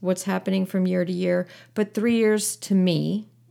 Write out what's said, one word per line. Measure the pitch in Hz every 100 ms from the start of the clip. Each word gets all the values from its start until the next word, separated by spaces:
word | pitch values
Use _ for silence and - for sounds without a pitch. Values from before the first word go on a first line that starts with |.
what's | 185 185
happening | - 185 190 190 185
from | 196 185
year | 180
to | 180
year, | 180 180 180 180 - -
but | - 208
three | 208 226 233
years | 220 214 208 -
to | -
me, | 196 185 160 151 196 214 _ _